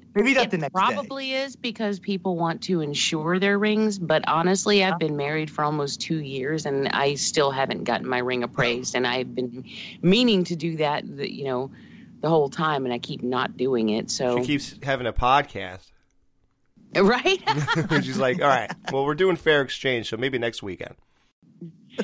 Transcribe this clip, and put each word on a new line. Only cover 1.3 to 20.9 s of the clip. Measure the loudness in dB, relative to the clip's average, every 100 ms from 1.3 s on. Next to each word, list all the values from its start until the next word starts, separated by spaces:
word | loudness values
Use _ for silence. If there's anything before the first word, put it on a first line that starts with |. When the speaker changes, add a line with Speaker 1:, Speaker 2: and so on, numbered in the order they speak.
Speaker 2:
is | -4 -4 -6
because | -8 -4 -4 -4
people | -4 -4 -2 -2
want | -2 -2
to | -2 -2
insure | 0 -2 -2 -2 0 0
their | 2 2
rings, | 2 2 0 0
but | 0 0 2
honestly, | 2 2 2 4 4
I've | 4 2
been | 0 -2
married | -2 -2 -4
for | -2
almost | 0 0 -2 -4
two | -4 -4
years, | -4 -6 -4 -2 -2
and | 0 0
I | 0 0 0
still | 0 2 2
haven't | 2 -2 -2
gotten | -2 -2 -2
my | -2
ring | 0 -2
appraised, | -2 0 0 0 -2 -2
and | 0
I've | -2 -4 -6
been | -6 -8 -14 -16 -16 0
meaning | 4 6 4 4 0
to | -2
do | -4 0
that, | 0 -2 -6
the, | -8 -8
you | -6
know, | -4 -4 -6 -10 -20 -20 -20 -6
the | 2
whole | 2 2
time, | 0 -2 -2 -2
and |
I | -4
keep | -6 -6
not | -4 -2 -2 -2
doing | 0 2 2
it, | 0 -2
so. | -2 0 0
Speaker 3:
She | 0
keeps | -2 -4 -8
having | -4 -2 -2
a |
podcast. | 0 4 4 2 -6 -12 -14 -20 _ _ _ _ _ _ _ _ _ -4 4
Speaker 2:
Right? | 4 4 2 2 0 0 0 0 2
Speaker 3:
<laughs> | 0
She's | 0 0
like, | 2 4
"All | 4
right, | 4 0 -8 -4
well, | -2 0
we're |
doing | 2 2 4
fair | 4 4
exchange, | 2 -2 -2 -2 -2
so | -2
maybe | -2 0
next | -2 -4
weekend." | -8 -10 -12